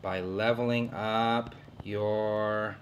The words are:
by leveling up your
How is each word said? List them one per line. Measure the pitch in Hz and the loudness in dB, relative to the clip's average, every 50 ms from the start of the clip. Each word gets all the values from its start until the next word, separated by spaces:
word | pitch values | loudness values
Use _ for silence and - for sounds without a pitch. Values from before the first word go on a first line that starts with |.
by | - 98 92 92 | -4 -2 -2 -2
leveling | 90 92 95 98 107 117 120 117 123 120 120 120 120 117 117 | -2 -2 -2 2 2 2 4 2 2 2 2 2 0 -2 -4
up | - 107 110 110 110 113 113 117 117 117 - - - - - - - - | -4 -2 0 2 2 4 4 2 2 0 -2 -8 -16 -18 -20 -18 -14 -10
your | 101 104 104 104 107 107 107 107 107 107 107 107 107 107 107 107 107 104 101 | -6 -4 0 0 2 2 2 2 2 2 2 2 2 0 0 0 -2 -4 -8